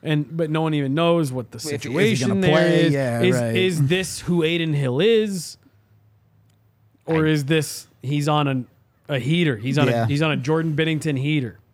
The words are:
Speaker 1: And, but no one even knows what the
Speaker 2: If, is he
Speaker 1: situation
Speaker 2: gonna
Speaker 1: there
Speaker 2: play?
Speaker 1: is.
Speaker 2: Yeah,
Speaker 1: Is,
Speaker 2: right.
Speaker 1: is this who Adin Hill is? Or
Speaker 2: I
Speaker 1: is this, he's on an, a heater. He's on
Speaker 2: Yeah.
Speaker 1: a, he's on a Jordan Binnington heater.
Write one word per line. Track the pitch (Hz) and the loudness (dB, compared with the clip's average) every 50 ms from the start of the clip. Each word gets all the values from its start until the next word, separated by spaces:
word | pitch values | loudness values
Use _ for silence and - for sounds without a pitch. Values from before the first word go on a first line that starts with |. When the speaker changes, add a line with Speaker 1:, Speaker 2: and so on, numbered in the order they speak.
Speaker 1:
And, | - 160 156 151 147 - 160 | -2 -2 -2 -2 -2 -4 -4
but | 165 170 151 | -4 -4 -2
no | 156 160 | -2 -2
one | 160 160 156 | 0 0 -2
even | 147 139 131 135 | -2 -2 -2 0
knows | 160 170 170 170 170 160 135 | 0 2 2 2 2 0 -2
what | 127 127 117 - | -4 -6 -8 -10
the | - 113 | -12 -12
Speaker 2:
If, | - | -8
is | 151 | -6
he | 143 117 | -6 -6
Speaker 1:
situation | - 110 120 143 208 220 220 - - 196 | -6 -4 -2 0 2 2 2 2 0 0
Speaker 2:
gonna | 196 196 | 0 2
Speaker 1:
there | 185 185 | 2 4
Speaker 2:
play? | 180 175 175 175 170 160 170 | 4 4 4 4 4 4 4
Speaker 1:
is. | 160 143 | 2 2
Speaker 2:
Yeah, | 139 135 123 120 117 | 0 0 0 0 0
Speaker 1:
Is, | 120 120 127 | 2 2 2
Speaker 2:
right. | 127 120 117 113 | 2 0 0 0
Speaker 1:
is | 180 185 190 180 160 147 135 | 0 0 0 2 0 0 2
this | 175 185 190 - - - | 2 0 -2 -4 -8 -10
who | - - 175 175 160 | -4 -2 0 0 0
Adin | 160 170 170 165 160 151 | 0 0 0 -2 -2 -2
Hill | 143 139 131 123 139 | -2 -2 -2 0 2
is? | 180 220 233 220 214 214 196 185 151 - - _ _ _ _ _ _ _ _ _ _ _ _ _ _ _ _ _ _ _ _ _ _ _ _ _ _ _ _ _ _ | 2 4 4 4 2 0 -4 -8 -8 -10 -16 _ _ _ _ _ _ _ _ _ _ _ _ _ _ _ _ _ _ _ _ _ _ _ _ _ _ _ _ _ _
Or | - 160 160 156 | -2 0 2 2
Speaker 2:
I | 156 | 2
Speaker 1:
is | 156 151 143 | 2 2 2
this, | 131 160 160 151 - - - - _ _ _ | 2 0 0 0 -2 -8 -14 -16 _ _ _
he's | - 127 147 147 143 151 | -8 -4 -2 -2 0 2
on | 151 151 147 143 | 2 2 2 0
an, | 135 131 120 - _ _ _ _ _ _ _ - | -2 -2 -4 -8 _ _ _ _ _ _ _ -6
a | 147 131 | -6 -4
heater. | 110 135 165 175 175 151 131 104 | -2 0 0 2 2 0 0 -2
He's | 104 131 135 147 | -2 -2 0 2
on | 170 143 | 2 2
Speaker 2:
Yeah. | 123 117 113 | 2 2 0
Speaker 1:
a, | 113 | 0
he's | 143 143 | 0 0
on | 160 156 | 0 0
a | 147 135 | 0 -2
Jordan | 123 135 156 160 160 160 151 | -2 -2 -2 0 0 -2 -2
Binnington | 143 160 160 160 151 - 156 147 131 | -2 0 0 -2 -2 -2 -4 -4 -2
heater. | 135 147 156 151 127 110 - - _ _ | -2 -2 -2 -2 -2 -4 -10 -14 _ _